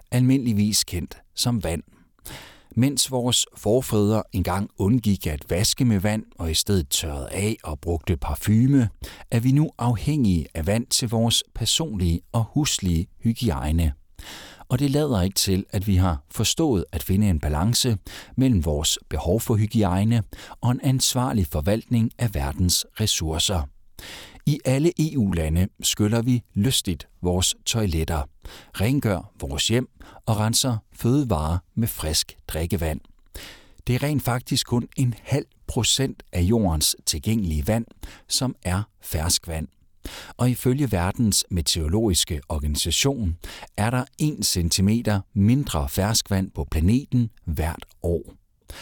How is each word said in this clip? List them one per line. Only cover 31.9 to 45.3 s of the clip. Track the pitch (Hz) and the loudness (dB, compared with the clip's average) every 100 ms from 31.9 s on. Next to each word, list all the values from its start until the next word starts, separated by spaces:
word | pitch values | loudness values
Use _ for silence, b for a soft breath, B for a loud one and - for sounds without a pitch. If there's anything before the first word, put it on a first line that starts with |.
| - 80 78 - - - | -4 -4 -2 -4 -10 -8
drikkevand. | 156 170 190 160 156 - _ _ B B B B B - | -6 -2 -2 -2 -4 -10 _ _ B B B B B -4
Det | |
er | 123 | -2
rent | 143 143 | 0 0
faktisk | - 120 - 135 - | -2 -4 -2 -4 0
kun | 120 - - | -2 -2 -2
en | 127 113 | -2 -2
halv | - 143 - _ - | -4 -4 -4 _ -6
procent | - 110 - 135 - - | -2 0 0 -2 -6 -6
af | 90 | 0
jordens | 87 117 95 78 - - - | 2 4 2 0 -2 -2 -6
tilgængelige | 76 104 113 90 76 73 | -4 -2 -2 0 -2 0
vand, | 110 117 - B B - | -2 -4 -14 B B -6
som | - 127 - | -4 -4 -4
er | 90 92 104 _ | -4 -2 -4 _
ferskvand. | - 80 80 - - 80 78 _ _ _ B B B - | -8 -4 -2 -2 -4 -8 -8 _ _ _ B B B 0
Og | 123 | 0
ifølge | 120 135 135 135 | 2 0 0 0
Verdens | 95 90 - 110 - - | 0 0 2 2 2 0
Meteorologiske | 87 - 87 76 104 113 85 - 76 - | -2 0 -2 0 2 2 2 0 -4 -4
Organisation | 76 73 76 85 80 143 139 95 85 B B B - | -4 -2 -2 -2 0 0 0 -2 -4 B B B -2
er | 107 | 0
der | 123 127 - | 0 -2 -2
en | 151 151 | -2 0
centimeter | - 92 85 - 98 113 113 101 - | -2 0 0 2 4 4 2 0 0